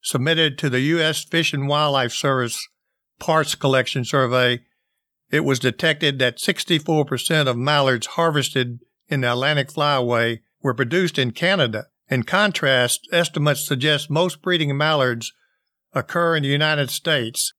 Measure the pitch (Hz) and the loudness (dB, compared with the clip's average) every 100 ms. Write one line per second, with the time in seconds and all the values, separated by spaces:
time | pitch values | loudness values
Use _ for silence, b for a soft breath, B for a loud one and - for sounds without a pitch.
0 | - 135 135 160 160 131 151 123 135 165 | -4 -2 0 2 0 0 -2 0 0 2
1 | 156 147 - 165 156 143 139 147 151 139 | 0 -2 -4 -2 0 -2 0 0 2 2
2 | 123 - 143 131 120 - - _ _ _ | 0 0 0 0 -2 -6 -12 _ _ _
3 | _ _ - 160 151 - 143 131 127 139 | _ _ 0 2 2 0 2 2 0 -4
4 | 120 143 127 127 123 120 _ _ _ _ | -2 0 2 2 2 0 _ _ _ _
5 | _ _ _ 151 139 131 123 110 165 151 | _ _ _ -2 0 0 0 0 -2 0
6 | 156 135 127 120 - 185 - 165 151 156 | -2 0 0 0 -4 -4 -2 -2 0 0
7 | 135 127 - 160 139 120 131 147 135 123 | 0 -2 0 0 2 0 2 2 2 0
8 | - - 165 151 131 139 123 117 _ _ | -2 0 2 2 0 -2 -2 -6 _ _
9 | _ 143 123 120 139 151 135 - 147 143 | _ -2 0 0 0 0 -2 -2 0 2
10 | 120 120 117 113 _ _ 143 123 127 170 | 2 2 0 -2 _ _ -4 0 0 0
11 | 175 - 127 113 175 196 123 107 - _ | 0 0 -2 0 0 2 0 -2 -10 _
12 | _ 131 110 185 208 - 143 131 123 - | _ -4 0 0 0 0 2 2 2 -2
13 | - 175 170 - 147 143 - 135 147 147 | -2 -2 0 0 0 0 -2 -2 0 -2
14 | 151 151 180 - - 175 147 139 151 151 | -2 0 0 -2 -4 -2 -2 0 0 2
15 | 127 117 113 _ _ _ _ _ _ - | 0 -2 -8 _ _ _ _ _ _ -8
16 | - 170 170 165 139 143 156 151 135 - | -4 -2 0 0 0 0 0 0 -2 -4
17 | - 147 113 120 - | -2 0 -2 -4 -6